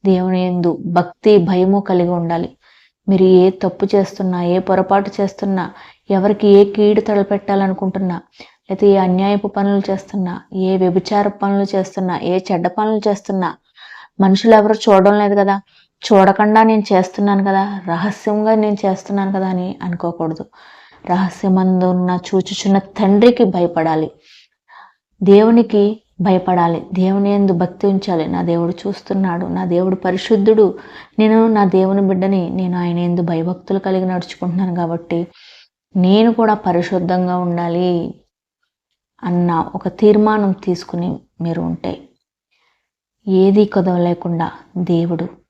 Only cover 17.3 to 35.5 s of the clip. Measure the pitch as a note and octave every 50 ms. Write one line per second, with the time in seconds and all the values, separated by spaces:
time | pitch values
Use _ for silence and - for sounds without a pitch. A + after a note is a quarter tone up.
17.3 | G3+ G3 G3 G3 F#3+ F#3+ G3 G3+ G3+ G3 F3 F#3 E3+ E3+ F#3+ G#3 - - - G#3+
18.3 | G#3 G#3+ G#3+ A3 A3 G#3+ G#3+ G#3+ G#3 G3+ - G3 F#3+ F#3+ - - G3+ G3 G3 G3
19.3 | G3 F#3+ F#3+ F#3+ F#3 F3+ F3+ F#3 - - - F3+ F3 F3 - E3+ E3+ - E3+ D#3+
20.3 | D#3+ D#3 - _ _ - - - - - - _ - _ _ - F3+ F#3 F#3+ F3+
21.3 | - - - G3 F#3 F#3+ F#3 F#3 F#3 F#3 F3+ F3+ F3+ F3+ F3+ F3+ F3+ F3+ F3+ -
22.3 | - F#3+ F3+ - G3+ - - G3 G3 G3 F#3+ - - - G#3+ F#3+ G3+ G#3 A#3 B3
23.3 | A#3+ - A#3+ F#3+ F3+ F3+ F3 E3+ E3+ E3+ D#3+ D#3+ D#3+ D#3 D#3 D3+ - _ _ _
24.3 | _ _ _ _ _ _ _ _ - - - _ _ _ _ _ _ _ F#3+ F3+
25.3 | G3 G3+ A3 A3+ A#3 A#3+ A3+ A3+ G#3+ G#3 G3+ G#3 A3 A3 _ _ _ _ F3 G3
26.3 | F#3 F#3 F3+ F#3 F3+ F3+ E3+ E3+ E3+ D#3 - - - F#3 F#3 F#3+ G3 G3+ G3+ G3+
27.3 | G3+ G3+ G3+ G3 F#3 E3+ F#3 F3+ - - - G3+ G3 G3 G3 - F3+ E3 D#3 E3
28.3 | F3 F3 F3+ E3+ E3+ E3+ E3+ E3+ E3+ - - G3+ G3 - - - G3 G3 F#3+ F#3
29.3 | F3 F3 F3+ F3 F3 F3+ F#3 F3 F3 F3 F#3 F#3+ F#3+ F#3 - F#3 F3+ F#3 - -
30.3 | A3+ G3+ G3 A3 A3 G#3+ G#3+ F3+ - - - - - - - _ _ - A3 G#3+
31.3 | A3 A3+ A3+ A3+ A3 G#3 G3+ F#3 F3+ F#3+ F#3+ F#3+ G3 G3 G3 F#3+ F#3+ F#3 F#3 G3
32.3 | G3 F#3+ F3 - - F#3 F#3 F3+ F3 F3+ F3 F3 E3+ F3 F3 F3 F3 F3 E3+ E3+
33.3 | E3+ D#3+ D#3+ F3 F3+ F3 - - F#3+ G3 F#3+ G3 F#3+ F#3 F#3 F#3 F#3 F3+ F3 -
34.3 | - - - F3+ E3+ F3+ F#3+ F#3 F3 F3+ E3+ E3 E3+ E3 E3+ - E3+ E3+ F3 E3+
35.3 | _ - - -